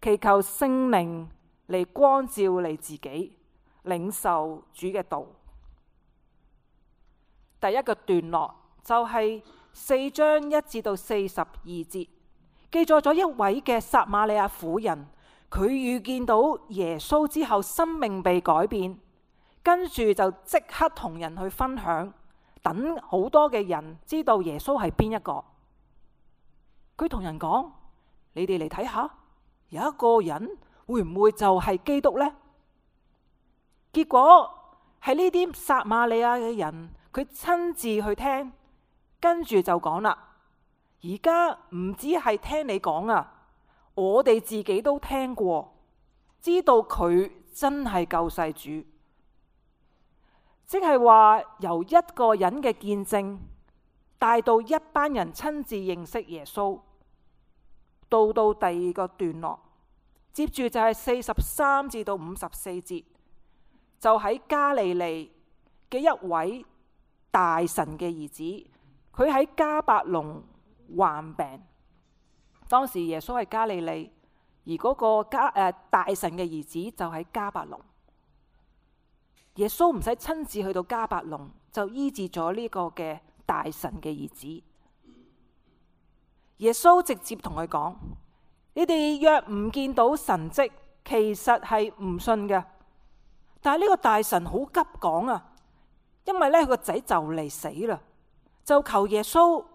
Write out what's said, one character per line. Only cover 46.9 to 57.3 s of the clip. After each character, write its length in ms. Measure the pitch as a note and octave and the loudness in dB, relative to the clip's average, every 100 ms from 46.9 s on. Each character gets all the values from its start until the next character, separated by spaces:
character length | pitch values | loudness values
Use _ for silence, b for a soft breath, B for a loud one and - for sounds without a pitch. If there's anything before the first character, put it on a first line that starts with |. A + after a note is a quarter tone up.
| - F3 F3 G3 - _ | -2 2 2 2 -6 _
真 300 | - C#4 C#4+ C4 | -4 -4 -2 -4
係 200 | G3 E3+ | -2 -2
救 240 | E3+ E3+ | -2 -2
世 240 | D#3+ D#3+ | -4 -6
主。」 340 | D3+ C3+ D#3 D3 _ _ _ _ _ _ _ _ _ _ _ _ _ _ _ _ _ _ | -6 -12 -14 -14 _ _ _ _ _ _ _ _ _ _ _ _ _ _ _ _ _ _
即 100 | F#4+ | -2
係 260 | F4+ C#4 | 2 4
話 380 | A#3+ A3 G#3+ A3 - - | 8 10 10 6 0 -10
由 220 | F#3 E3+ | -4 -4
一 140 | F#3 E4 E4+ | 4 4 2
個 220 | - A#3 G#3+ | 0 2 4
人 260 | F3+ B3+ | 2 0
嘅 100 | C#4 G#3+ | -4 -4
見 260 | G3+ G3+ | -4 -6
證， 360 | G3 G#3 G3 G3+ - - _ _ _ _ _ _ | -2 -4 -4 -10 -16 -20 _ _ _ _ _ _
帶 200 | A3+ A#3 | 2 2
到 220 | A3+ A3+ | 4 2
一 140 | A3+ D#4 D#4 | 2 -4 -2
班 180 | - D4 | -2 0
人 220 | C4 E3+ | -2 -4
親 300 | - C#4+ D4+ | -6 -8 -6
自 100 | C#4+ G#3+ | -8 -8
認 300 | F#3+ F3 E3 | -6 -6 -6
識 160 | A#3+ F#3+ | -10 -10
耶 200 | E3 C#3+ | -14 -12
穌。 340 | - G3+ F#3+ _ _ _ _ _ | -4 -4 -4 _ _ _ _ _